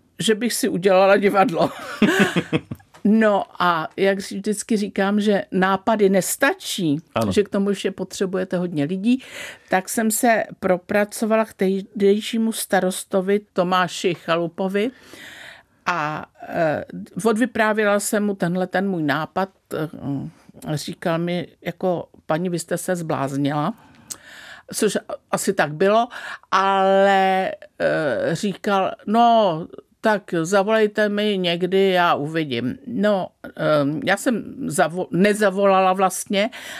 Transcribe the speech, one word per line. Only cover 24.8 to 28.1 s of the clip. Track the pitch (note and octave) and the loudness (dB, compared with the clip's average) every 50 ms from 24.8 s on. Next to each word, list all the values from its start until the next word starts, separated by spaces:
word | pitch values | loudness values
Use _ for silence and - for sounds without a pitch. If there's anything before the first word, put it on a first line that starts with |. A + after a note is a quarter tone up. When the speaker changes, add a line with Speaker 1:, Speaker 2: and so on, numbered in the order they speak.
| - G3+ - - - - - - _ _ | -2 -2 -2 -4 -6 -10 -12 -14 _ _
Speaker 1:
asi | - F3+ - G#3 F#3+ | -6 -4 -2 0 0
tak | - E3+ D3 D3+ | 0 0 -2 0
bylo, | D#3 F#3+ G3 G#3+ A3+ A#3 A#3+ - - - - - - _ - | 0 2 4 4 2 2 -2 -6 -12 -14 -14 -16 -16 _ -2
ale, | - F#3+ F#3+ G3 G3 G3 F#3+ G3 G3 G3 G3 G3 G3 F#3+ F#3+ F#3+ F#3+ F#3+ F#3+ - - - - - _ - | 0 2 2 4 4 4 4 4 6 6 6 6 4 4 4 2 2 0 0 -2 -6 -8 -14 -14 _ -2
eh, | - D#3 D3+ D#3+ D#3+ C#3 | -2 0 0 0 0 -2